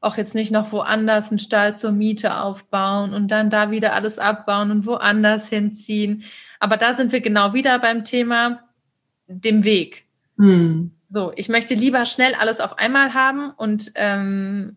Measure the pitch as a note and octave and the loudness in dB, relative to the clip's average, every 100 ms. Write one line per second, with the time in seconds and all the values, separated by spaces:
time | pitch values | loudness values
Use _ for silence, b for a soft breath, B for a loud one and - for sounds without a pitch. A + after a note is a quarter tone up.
0 | G#3+ G#3 G#3 A3 G#3 G#3+ G#3+ G#3 - A3 | -4 -4 -4 -4 0 0 0 -4 -2 0
1 | A3 G#3+ G#3+ G#3 - G#3+ G#3 G#3 A3 G#3 | 2 0 0 -4 0 0 0 0 -2 0
2 | G#3+ G#3+ A3 - G3+ G3 - G3 G3 G3+ | 0 0 -2 -2 -4 -6 -6 -4 -2 -2
3 | G3+ G3 G3+ G#3+ G#3+ G#3+ G#3 A3 G#3+ G3+ | -4 -4 -2 0 2 2 0 0 0 0
4 | G#3+ A3 G3 G#3+ G#3+ G3+ G#3 G#3+ G#3 A#3+ | -2 -2 -2 -2 -2 -2 0 -2 -2 0
5 | G3+ G#3 G#3+ G#3+ G#3+ G#3+ G#3 G#3+ - G#3+ | 0 4 4 2 -2 -2 -2 -4 -4 -2
6 | G#3 G#3+ B B B B G3+ G#3+ A#3 A#3+ | -2 -4 B B B B 0 2 2 2
7 | B3+ B3+ A3 G#3 G3+ A#3+ C4+ B3 A#3+ A#3 | 0 0 0 2 2 2 2 2 0 -2
8 | A3 B3 A#3+ A#3+ A#3+ A#3+ _ _ _ _ | -2 -2 0 0 0 -4 _ _ _ _
9 | _ _ - F#3 A3 G#3+ G3+ G3+ D#3+ - | _ _ -18 -6 2 2 4 2 0 -10
10 | _ _ _ - G3+ F3+ E3+ D#3+ E3+ - | _ _ _ 4 6 8 4 2 -4 -10
11 | _ G3+ F3+ - G#3 A3+ A3+ A#3 C4 C4 | _ -6 -6 -6 -2 0 0 0 2 2
12 | A#3+ - B3+ - A3 A3 G3+ - A3+ C4+ | 0 0 0 2 -2 -2 -4 -2 0 2
13 | C4+ B3+ C4 C#4 C#4+ - A3 G#3+ - - | 2 2 0 0 -8 -6 -4 -2 -4 -4
14 | G#3 G3+ G3 G3 F#3+ G3+ G3 | -2 -2 -4 -4 -4 -6 -8